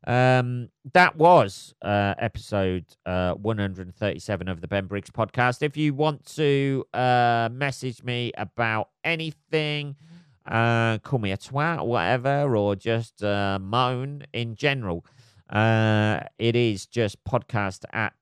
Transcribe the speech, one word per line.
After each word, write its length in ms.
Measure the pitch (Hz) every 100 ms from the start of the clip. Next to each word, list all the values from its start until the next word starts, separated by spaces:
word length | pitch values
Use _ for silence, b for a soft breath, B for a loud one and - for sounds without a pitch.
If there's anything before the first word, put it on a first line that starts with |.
| -
Um, 600 | 123 127 127 123 123 120 _ 135
that 220 | 180 180 160
was, 600 | 165 175 101 - - _
uh, 320 | - 101 101 95
episode, 680 | 117 - - 104 95 92 82 _ -
uh, 280 | 92 90
one 260 | 85 104 110
hundred 340 | 101 92 92
thirty-seven 540 | - 104 73 - 101 92
of 140 | 87
the 60 | 85
Ben 200 | 101 95
Briggs 240 | 101 -
Podcast. 500 | - 110 - 123 120
If 160 | 147 147
you 160 | 151
want 320 | 135 151 143 - -
to, 480 | 151 139 139 135 -
uh, 580 | - 127 123 120 117 113
message 520 | 123 139 127 131 117
me 280 | 120 120 120 -
about 540 | 107 - 113 110 104 _
anything, 920 | 156 165 160 147 _ 156 151 147 147 139 160 170 175 B -
uh, 500 | 113 117 117 113 110
call 200 | - 131
me 120 | 101
a 60 | 98
twat, 480 | - 135 156 165 87
whatever, 680 | 117 87 123 131 139 143 113
or 200 | 101 98
just, 480 | 113 113 113 _
uh, 360 | 104 101 98 98
moan 640 | 95 117 127 123 135 143 -
in 220 | 113 117 110
general, 500 | 143 139 107 85 - b b b b
uh, 720 | 104 113 110 110 107 107 95 - _
it 180 | 117 117
is 300 | 120 98 -
just 380 | 120 107 -
podcast 600 | - 123 - 113 98 92 -
at 220 | - 107 _